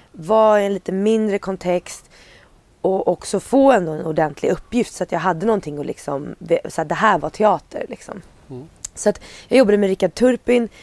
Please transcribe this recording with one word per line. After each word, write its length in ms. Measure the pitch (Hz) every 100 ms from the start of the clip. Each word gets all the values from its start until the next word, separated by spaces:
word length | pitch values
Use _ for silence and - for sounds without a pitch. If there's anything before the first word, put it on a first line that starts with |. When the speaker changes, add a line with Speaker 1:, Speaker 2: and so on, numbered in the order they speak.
| _
Speaker 1:
vara 500 | - 160 220 220 208
i 40 | 202
en 80 |
lite 180 | 190 -
mindre 460 | 190 208 220 214 196
kontext 720 | - 190 180 180 - - - - - - _ _ _ _
och 280 | 185 190 -
också 320 | 175 - 196
få 320 | - 269 269
ändå 200 | 233 165
en 140 | 156 170
ordentlig 440 | 156 156 156 139
uppgift 440 | 175 - 247 -
så 80 | -
att 100 | 180
jag 60 | 170
hade 280 | 180 160 214
någonting 320 | 220 151 147
att 80 | 139
liksom, 480 | - - 139 - - - 165 -
så 140 | -
att 60 | 156
det 60 |
här 240 | 160 214 175
var 120 | 151
teater 560 | - 214 175 - - -
liksom. 340 | - - - - _ -
Speaker 2:
Mm. 180 | 127 160 _ -
Speaker 1:
Så 140 | - 208
att 100 | - - - -
jag 100 | 254
jobbade 200 | 214 208
med 100 | 196
Rickard 260 | 190 180
Turpin 540 | - 247 240 - 240 226 -